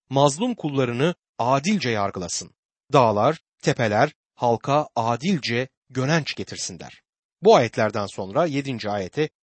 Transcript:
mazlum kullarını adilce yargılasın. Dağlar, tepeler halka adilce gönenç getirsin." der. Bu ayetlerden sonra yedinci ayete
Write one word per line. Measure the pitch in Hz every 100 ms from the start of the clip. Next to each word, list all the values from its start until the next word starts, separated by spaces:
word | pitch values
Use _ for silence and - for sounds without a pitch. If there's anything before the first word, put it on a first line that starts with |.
| -
mazlum | 135 143 143 247
kullarını | 233 156 135 123 120 160 - _ -
adilce | 117 139 165 208 127
yargılasın. | 107 98 95 87 - 85 _ _ _ _
Dağlar, | 143 113 104 123 160 _ _
tepeler | - 135 113 104 147 - _
halka | - 123 113 139 147 147 117
adilce | 113 120 170 170 113 117 131 _ _
gönenç | 127 131 165 135
getirsin." | - 98 95 - 87
der. | 69 - _ _ _ _
Bu | 196 196
ayetlerden | 113 - 107 107 98
sonra | - 95 120 170
yedinci | 139 139 117 101
ayete | 104 90 143 151 _